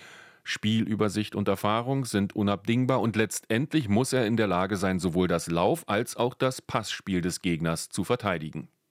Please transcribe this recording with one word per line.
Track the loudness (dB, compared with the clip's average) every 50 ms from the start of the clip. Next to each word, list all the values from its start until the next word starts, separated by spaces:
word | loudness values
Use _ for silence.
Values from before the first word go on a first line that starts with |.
| -6 -20 -20 -20 -20 -20 -20 _ -10
Spielübersicht | -8 -6 -2 0 2 2 2 2 0 0 0 0 0 0 -2 -4 -2 -2
und | -2 0
Erfahrung | 0 0 0 2 0 0 0 0 -2 -2 -2 -2
sind | 0 0 0 0 0 0
unabdingbar | 0 2 2 0 0 0 0 2 2 2 2 2 2
und | 2 2 2
letztendlich | 2 0 0 -2 -8 -4 0 0 0 0 0 0 0 2 2
muss | 2 2 2 2 2
er | 0 2
in | 2 2
der | 2 2
Lage | 2 2 0 0 0 0
sein, | 0 0 0 0 0
sowohl | 0 0 2 2 2
das | 2 2 0 0 0
Lauf- | 0 2 2 2 2 0 -2 -2
als | -2 -2 -2 -2 -2
auch | -2 -2 -2 0
das | 0 -2 -2 -2 -4
Passspiel | -10 -4 -4 -4 -4 -4 -10 -8 -4 -2 -2 0
des | 0 -2 -4 -2
Gegners | -2 -2 -2 0 0 -2 -2 -4 -6 -8
zu | -6 -4 -2
verteidigen. | -2 -2 -2 0 -2 -2 -4 -6 -8 -10 -12 -12 -14 _ _ _ _